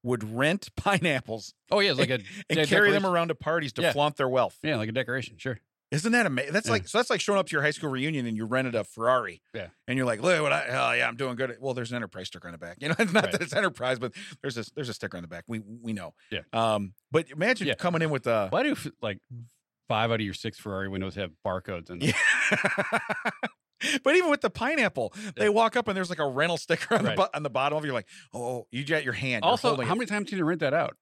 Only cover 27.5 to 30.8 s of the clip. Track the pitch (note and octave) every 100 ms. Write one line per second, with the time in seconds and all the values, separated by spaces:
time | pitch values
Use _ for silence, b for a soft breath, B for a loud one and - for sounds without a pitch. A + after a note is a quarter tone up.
27.5 | B2+ C#3 D3+ D3+ B2 - B B B2+ A#2+
28.5 | B2 - B2 C#3 D#3 C3+ A#2+ C3 A#2+ E3
29.5 | A#3+ B3 C3+ B2 G3+ A#3+ G#3 G3 G3 D#3+
30.5 | E3+ D3 D#3